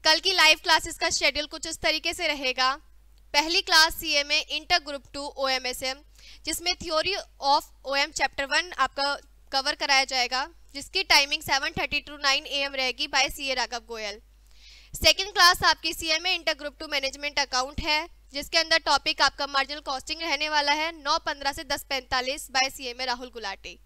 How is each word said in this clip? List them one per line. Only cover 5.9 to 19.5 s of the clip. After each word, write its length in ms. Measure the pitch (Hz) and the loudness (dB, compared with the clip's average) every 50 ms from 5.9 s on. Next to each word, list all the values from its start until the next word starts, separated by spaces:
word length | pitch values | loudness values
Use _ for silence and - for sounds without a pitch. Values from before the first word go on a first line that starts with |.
| 269 285 - - _ - - - - - - | -8 -8 -16 -20 _ -20 -20 -20 -20 -10 -8
जिसमें 280 | 302 320 - 339 349 359 | -8 -6 -4 -4 -4 -4
Theory 400 | - - 339 320 311 330 359 403 359 - _ _ _ - | -4 -6 -2 -2 -2 0 0 -4 -4 -8 _ _ _ 2
of 180 | 277 285 311 320 - - - - | 4 4 4 2 -4 -20 -14 -8
ओएम 260 | 262 277 277 285 320 | -2 0 0 0 0
Chapter 380 | 294 - 294 262 - - 277 262 | 0 -2 -2 -2 -2 -4 -4 0
One 220 | 294 311 339 359 - - | 0 -2 -2 -2 -2 -2
आपका 360 | 262 262 - 277 277 285 285 - - - - - - - | -2 -2 0 -4 -2 -2 -2 -4 -8 -20 -20 -20 -12 -4
कवर 220 | - 269 262 285 320 | -4 -2 -2 -2 -4
कराया 300 | - 320 285 277 262 269 | -2 2 4 4 4 4
जाएगा, 440 | - 269 262 247 240 254 254 285 339 339 - - - - | 2 0 -2 -2 0 -2 -4 -4 -6 -10 -20 -20 -16 -14
जिसकी 280 | 277 - - - 381 | -14 -14 -6 -6 -6
टाइमिंग 400 | 381 - 349 294 277 285 294 311 | 2 4 4 4 4 2 -4 -6
सेवन 280 | 302 - 294 269 285 320 | -2 -2 0 0 0 -2
थर्टी 300 | 311 381 339 - 294 294 | -2 -4 -4 -2 -4 -6
to 180 | - 285 302 285 | -6 -8 -10 -2
नाइन 240 | 285 277 269 285 311 | 0 0 0 0 -2
ए 120 | - 277 285 | -6 -4 -4
एम 160 | 277 277 277 | -4 -4 -2
रहेगी 340 | 262 262 254 240 254 294 302 | -2 -4 -4 -2 -6 -8 -2
by 220 | 294 269 269 285 | 0 0 0 0
सीए 220 | - - 277 269 262 | -2 -8 -6 -4 -2
राघव 260 | 254 233 226 240 233 226 233 | -4 -4 -6 -6 -12 -12 -12
गोयल। 320 | 233 220 214 202 202 220 - _ _ _ _ - - - - - - - - - - | -12 -10 -10 -10 -12 -14 -18 _ _ _ _ -20 -20 -20 -20 -20 -20 -20 -20 -16 -10
सेकंड 380 | - - 320 320 359 392 415 | 2 4 4 4 4 -2 -2
क्लास 300 | 415 415 359 349 370 - | 6 8 8 8 8 6
आपकी 320 | 381 339 320 - - 320 330 | 4 2 2 2 -2 -8 -6
सीएमए 400 | - 339 320 311 320 349 370 370 | -6 -2 -2 -2 0 0 -2 -2
इंटर 200 | 339 320 320 311 | 0 -2 -4 -4
ग्रुप 220 | - 294 285 262 - | -4 -6 -12 -12 -12
टू 80 | 320 294 | -10 -4
मैनेजमेंट 500 | 302 269 262 269 262 277 285 294 285 294 | -4 -2 -2 -4 -6 -6 -10 -4 -2 -2
अकाउंट 420 | 277 - 262 254 254 277 302 - | -2 0 -2 -2 -2 -2 -6 -6
है, 280 | 311 330 302 302 330 349 - - - - | -2 0 0 0 -2 -6 -14 -20 -20 -12
जिसके 260 | - 277 - - - 330 | -10 -10 -8 0 0 0
अंदर 200 | 320 320 320 320 | 2 2 0 0
टॉपिक 440 | - 330 285 269 - 302 311 - | 4 2 2 2 2 -2 2 4
आपका 240 | 302 269 - - 285 | 2 2 2 -2 -6
मार्जिनल 340 | 277 | -2